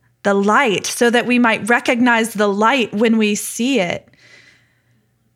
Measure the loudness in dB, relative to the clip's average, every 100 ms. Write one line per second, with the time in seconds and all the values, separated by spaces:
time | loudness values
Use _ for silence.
0 | _ _ -2 0 2 2 2 -2 -4 -2
1 | 0 0 0 0 0 0 0 0 0 0
2 | 2 2 0 -2 -2 2 2 2 -2 0
3 | 0 2 0 -2 -6 -4 -2 0 -2 -6
4 | _ _ -20 -20 _ _ _ _ _ _
5 | _ _ _